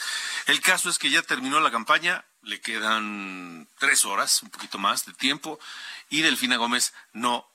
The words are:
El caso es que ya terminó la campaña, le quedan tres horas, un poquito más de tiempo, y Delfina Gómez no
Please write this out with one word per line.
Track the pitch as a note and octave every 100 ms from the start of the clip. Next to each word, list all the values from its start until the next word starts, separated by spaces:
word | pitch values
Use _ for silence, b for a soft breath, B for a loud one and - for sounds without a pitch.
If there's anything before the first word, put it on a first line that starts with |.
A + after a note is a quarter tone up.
| B B B B -
El | D3+
caso | - F3+ F3+
es | -
que | D3
ya | D#3
terminó | - C#3+ C3 D3
la | D3
campaña, | A#2 A2 D#3 E3+ F3+ - _
le | G#2 G#2
quedan | - A2+ A2 A2 G#2 G#2 F#2+ F#2 F2+ E2 D2+ -
tres | C#3 C3 A2
horas, | G2 C#3 -
un | A2
poquito | - - G2
más | G2+ A#2+ -
de |
tiempo, | F2+ C3 D3+ D#3+ D3+ B B B B B
y | D3
Delfina | D#3+ B2 B2 B2
Gómez | A#2 B2 - B B
no | G#2+ B2 A#2+ -